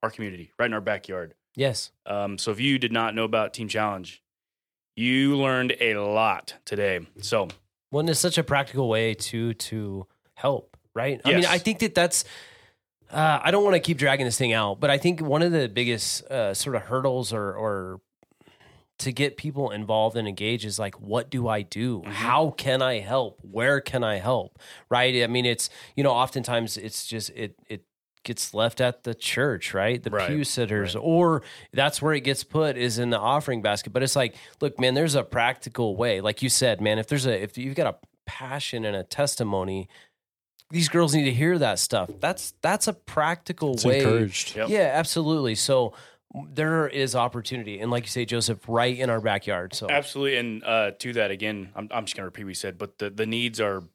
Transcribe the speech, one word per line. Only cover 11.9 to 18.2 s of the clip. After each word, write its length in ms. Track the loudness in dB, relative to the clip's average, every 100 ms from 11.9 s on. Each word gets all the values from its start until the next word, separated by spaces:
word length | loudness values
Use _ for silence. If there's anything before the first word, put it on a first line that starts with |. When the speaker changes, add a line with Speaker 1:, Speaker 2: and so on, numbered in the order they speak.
Speaker 2:
that's, 300 | 4 4 2 -4 -10 -20 -20 _ _ _ _ _
uh, 300 | 2 4 4
I 80 | 4
don't 140 | 4
wanna 160 | 6 4
keep 180 | 4 2
dragging 280 | 4 4 2
this 120 | 0
thing 140 | 2
out, 260 | 2 2 0
but 100 | 2
I 80 | 4
think 220 | 2 0
one 220 | 0 2
of 80 | 4
the 160 | 2 0
biggest, 560 | 0 0 0 -2 -6 -4
uh, 280 | -2 0
sort 220 | 0 -2 -4
of 60 |
hurdles 500 | -2 -2 0 0 -2
or, 200 | -4 -4
or 460 | -2 -2 -2 -6 -12 _ _